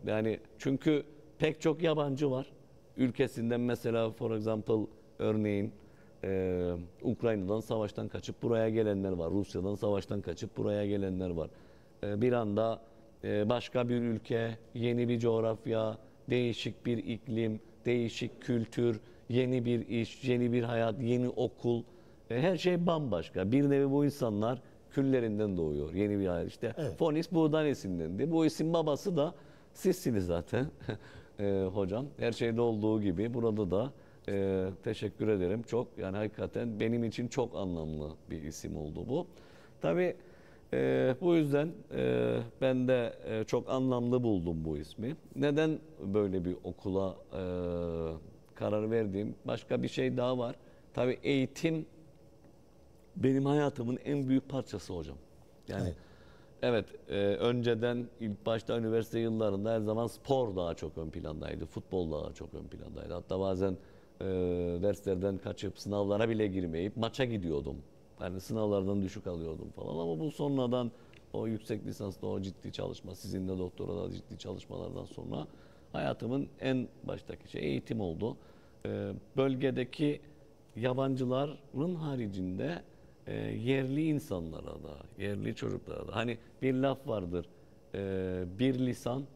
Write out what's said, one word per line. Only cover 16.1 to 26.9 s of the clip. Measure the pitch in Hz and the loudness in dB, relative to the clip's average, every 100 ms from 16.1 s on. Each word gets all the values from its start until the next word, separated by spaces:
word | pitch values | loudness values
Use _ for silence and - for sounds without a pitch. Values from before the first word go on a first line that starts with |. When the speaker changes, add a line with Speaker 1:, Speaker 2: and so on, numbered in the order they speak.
| - - | -18 0
Speaker 1:
değişik | 123 120 110 - 104 - | 2 2 0 -6 -6 -2
bir | 117 | -2
iklim, | - 110 - 113 113 110 - - | -2 -6 -4 0 0 -2 -8 -8
değişik | - 123 117 - 117 - | 0 2 2 -2 -8 -8
kültür, | - 120 110 - 120 110 - - - | 0 0 0 2 2 2 -6 -20 -2
yeni | 117 127 127 | 2 2 2
bir | 120 120 - | 2 0 0
iş, | 117 110 - | -2 -2 -4
yeni | 131 123 120 | 0 2 4
bir | 120 | 2
hayat, | 117 120 113 107 | 2 2 2 0
yeni | 117 123 123 | 2 2 2
okul. | 117 120 - 120 120 - - - - - | 0 -2 0 0 0 -2 -16 -20 -20 -4
E, | 120 | 2
her | 165 175 | 2 4
şey | 180 180 170 | 2 2 0
bambaşka. | 165 139 90 80 87 95 | -2 -2 -2 -4 -2 2
Bir | 131 143 | 4 4
nevi | 139 139 | 4 4
bu | 139 | 2
insanlar | 143 139 120 104 110 131 - - - | 0 0 -2 0 -2 -4 -8 -20 -6
küllerinden | - 135 131 117 104 107 90 | 0 2 2 2 0 0 0
doğuyor. | 80 73 73 | 0 0 -2
Yeni | 87 104 101 | 0 2 2
bir | 95 | 0
hayat. | 87 87 | 0 -4
İşte | - 113 110 | -4 -6 -4
Speaker 2:
Evet. | 143 | -6